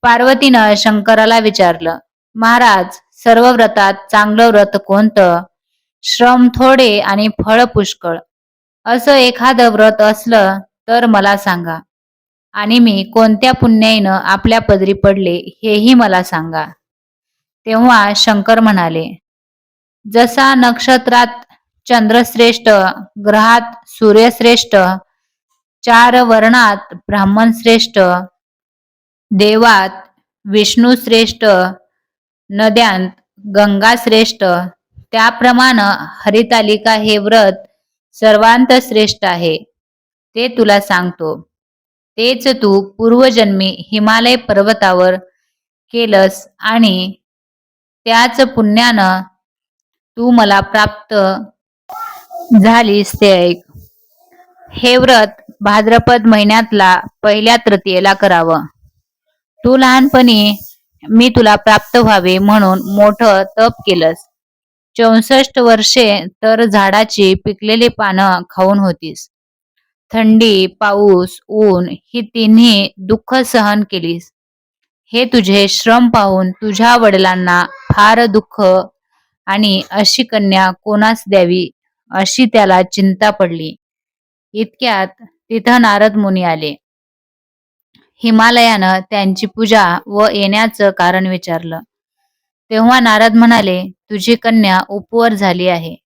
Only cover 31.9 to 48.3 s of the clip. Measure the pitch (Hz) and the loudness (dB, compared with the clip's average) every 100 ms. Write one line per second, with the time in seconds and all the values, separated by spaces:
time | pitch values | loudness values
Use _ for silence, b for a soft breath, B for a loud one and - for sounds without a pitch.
31.9 | _ _ _ _ _ _ 202 220 208 226 | _ _ _ _ _ _ -2 0 2 0
32.9 | 185 185 - _ _ 208 196 208 196 214 | 0 -6 -10 _ _ -4 0 0 0 0
33.9 | 240 240 220 220 - 190 175 180 _ _ | 0 0 0 0 -2 -2 -2 -6 _ _
34.9 | - _ 226 226 233 247 247 262 240 202 | -20 _ -2 -2 0 0 2 2 2 0
35.9 | 196 180 - - 214 233 233 214 214 220 | -4 -8 -8 -2 0 0 0 0 -2 0
36.9 | 220 214 214 202 226 202 190 - _ _ | -2 0 -2 0 2 2 -2 -12 _ _
37.9 | _ _ - 220 214 226 240 254 254 254 | _ _ -2 0 2 2 2 2 0 0
38.9 | 214 214 - 196 175 170 156 - _ _ | -2 -2 -4 -6 -4 -4 -6 -10 _ _
39.9 | _ _ _ _ 226 247 240 220 202 202 | _ _ _ _ -8 -8 -2 2 0 0
40.9 | 180 180 - 160 156 - _ _ _ _ | -4 -4 -8 -10 -10 -16 _ _ _ _
41.9 | _ _ - 233 247 269 262 208 196 196 | _ _ -6 -4 -2 -4 -2 0 0 -2
42.9 | _ 226 240 262 226 214 196 190 - - | _ 0 2 2 2 -2 -2 -4 -6 -8
43.9 | 214 214 226 240 247 - 202 202 220 196 | -4 0 0 0 -2 -2 -2 -2 -2 -2
44.9 | 180 180 185 - _ _ _ _ _ _ | 0 0 -2 -10 _ _ _ _ _ _
45.9 | 233 226 202 190 190 - _ 214 226 220 | -8 -2 0 0 -2 -20 _ -4 0 0
46.9 | 185 185 190 _ _ _ _ _ _ _ | 0 -6 -12 _ _ _ _ _ _ _
47.9 | _ - 226 247 | _ -2 0 0